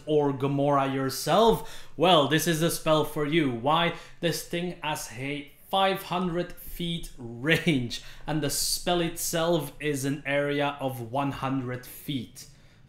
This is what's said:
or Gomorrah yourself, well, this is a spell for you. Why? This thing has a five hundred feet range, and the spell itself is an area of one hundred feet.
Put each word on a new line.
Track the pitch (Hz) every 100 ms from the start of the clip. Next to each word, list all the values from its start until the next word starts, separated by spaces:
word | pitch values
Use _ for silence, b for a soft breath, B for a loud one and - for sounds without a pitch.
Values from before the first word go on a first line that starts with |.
| -
or | 151 143
Gomorrah | 131 139 139 143 139 135
yourself, | 135 135 - - 175 226 - - - - -
well, | 170 170 135
this | 151 165
is | 156
a | 165
spell | - 160 156 151
for | 160 147
you. | 165 139
Why? | 117 127 160 170 170 B B
This | 170 156
thing | - 175 180 170
has | 151 151 - 110
a | 139 147 143 - -
five | 190 196 185
hundred | - 180 185 170 175
feet | - - - 175 170 - -
range, | 117 120 139 160 - 139 120 - B B B
and | 151
the | 143
spell | - - - - 175
itself | 170 - - 165 165 170 143 -
is | 147 143 135
an | 147 139
area | 143 143 143 143 -
of | 135 123 113
one | 131 139
hundred | 131 131 135 123 123 -
feet. | - - 139 104 - - b b b